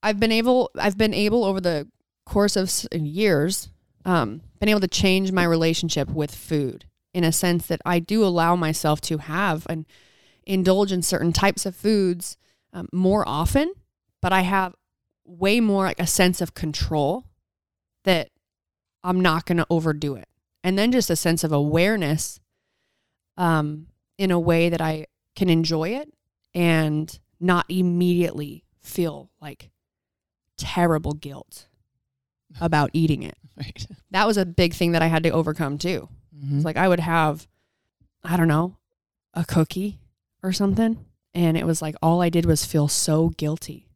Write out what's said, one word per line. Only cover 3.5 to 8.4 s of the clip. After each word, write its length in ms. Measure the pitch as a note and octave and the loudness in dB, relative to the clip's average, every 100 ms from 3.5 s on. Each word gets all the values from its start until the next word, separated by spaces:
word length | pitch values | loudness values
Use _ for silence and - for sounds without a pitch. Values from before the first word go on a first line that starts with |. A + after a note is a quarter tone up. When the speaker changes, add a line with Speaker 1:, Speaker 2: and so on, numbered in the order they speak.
| G3 - - _ _ F#3 | -4 -10 -20 _ _ 0
Speaker 1:
um, 360 | F3 A2+ A#2 - _ | 0 0 -6 -18 _
been 100 | G#3 | 0
able 100 | G#3+ | 2
to 60 | F#3 | 0
change 420 | - F#3+ F#3+ F#3+ | 0 2 2 2
my 120 | F#3+ F3 | 0 2
relationship 640 | E3 E3 E3 E3+ D#3 C#3 | 2 2 0 -2 -4 -4
with 260 | D3+ D3 - | -4 -6 -8
food 480 | - D#3 C3+ - - _ _ | -4 -2 -2 -8 -18 _ _
in 100 | F3+ | -2
a 80 | E3 | 0
sense 340 | D#3+ F3+ F3 - | 2 0 0 -2
that 140 | E3 - | -6 -2
I 140 | F3 | -2
do 260 | E3+ G#3+ G3+ | 0 0 2
allow 320 | F3 | 2